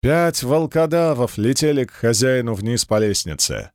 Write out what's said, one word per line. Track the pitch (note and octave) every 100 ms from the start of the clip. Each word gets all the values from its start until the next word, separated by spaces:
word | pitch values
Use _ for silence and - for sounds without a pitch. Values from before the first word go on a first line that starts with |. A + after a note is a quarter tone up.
Пять | B2 D#3+ E3+ -
волкодавов | B2 D3+ D#3+ D#3+ D#3+ E3 E3 C#3 A#2+ -
летели | G#2+ C3+ D#3 C#3+ B2
к |
хозяину | - A#2 A2+ C3 C3 A#2
вниз | G#2+ G#2+ A#2+ -
по | G#2+
лестнице. | G#2+ G2 - D2 - A1+ G1+